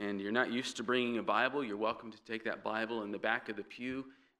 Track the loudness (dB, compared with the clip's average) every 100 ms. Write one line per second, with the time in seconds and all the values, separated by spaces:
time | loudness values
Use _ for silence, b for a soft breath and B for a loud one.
0 | -2 0 2 2 2 2 -2 -2 2 2
1 | 4 2 2 4 4 2 -2 0 0 0
2 | -6 -14 -8 -4 -2 -2 -2 0 0 -2
3 | -4 -2 2 0 -2 -8 -8 -8 -6 -6
4 | -8 B B